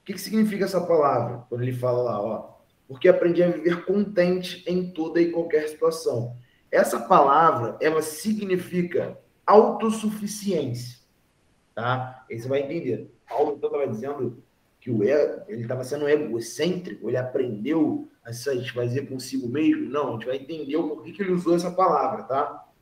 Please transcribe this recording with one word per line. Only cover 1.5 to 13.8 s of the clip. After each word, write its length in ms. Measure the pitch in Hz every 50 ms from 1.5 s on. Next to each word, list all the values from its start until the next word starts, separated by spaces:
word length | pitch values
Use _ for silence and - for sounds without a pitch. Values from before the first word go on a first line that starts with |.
| 120 120 123
ele 120 | 127 123
fala 280 | 123 123 123 120 123 123
lá, 180 | 120 110 104 101
ó, 340 | 113 110 107 - - - _ _ _ _ _ _ _
"Porque 200 | 131 131 - 180
aprendi 340 | 175 175 - 175 170 160 175
a 80 | 175
viver 340 | 170 156 151 170 175 175 -
contente 800 | - 190 208 208 196 - - 175 180 180 185 180 - - - -
em 240 | 165 180 180 180 180
toda 300 | - - 160 165 160 175
e 100 | 170 -
qualquer 380 | - 170 165 - 151 151 156 151
situação." 680 | 156 - 160 165 160 - - 147 127 120 120 - - - - _ _ _ _ _
Essa 300 | - 160 208 - - -
palavra, 760 | - - 190 170 147 139 139 151 165 160 147 123 117 110 104 - -
ela 180 | 156 156 156
significa 1160 | 151 - - - - 214 214 208 202 190 185 175 175 - - 180 175 175 - 127 - - - - _ _ _ _ _
autossuficiência, 1500 | - 190 214 233 - - - 220 226 214 - - 214 - - 202 - - - 196 202 185 160 139 127 120 123 123 - - _ _ _ _ _ _ _ _ _ _ _ _ _ _ _ _
tá? 500 | - 113 120 127 127 123 - - - - _
Aí 80 | 110 113
você 100 | 113 131
vai 140 | 135 139 139
entender. 500 | 135 151 170 147 127 113 104 - - _ _ _ _
Paulo, 260 | - - 147 - -
então, 140 | - - -
tava 160 | - 143